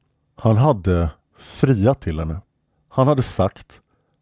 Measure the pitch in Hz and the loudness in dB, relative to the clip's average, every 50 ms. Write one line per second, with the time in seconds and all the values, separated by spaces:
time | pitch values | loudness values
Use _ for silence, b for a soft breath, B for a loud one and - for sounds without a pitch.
0 | _ _ _ _ _ _ _ - - 110 110 110 135 156 131 95 82 98 87 85 | _ _ _ _ _ _ _ -2 0 2 2 4 4 2 0 0 0 0 0 0
1 | 82 80 - _ _ _ _ _ - - - - 143 135 127 98 101 127 139 - | 0 -2 -4 _ _ _ _ _ -20 -16 -4 -2 0 0 2 2 2 0 0 0
2 | - 85 78 78 78 78 78 87 - _ _ _ _ _ _ _ _ _ - 131 | -4 -8 -6 -6 -6 -8 -8 -10 -14 _ _ _ _ _ _ _ _ _ -2 0
3 | 131 147 147 131 123 - - - 92 - _ - - _ - _ _ _ _ _ | 2 2 2 0 -2 -4 -2 -2 -2 -2 _ -8 -20 _ -20 _ _ _ _ _
4 | _ _ _ _ | _ _ _ _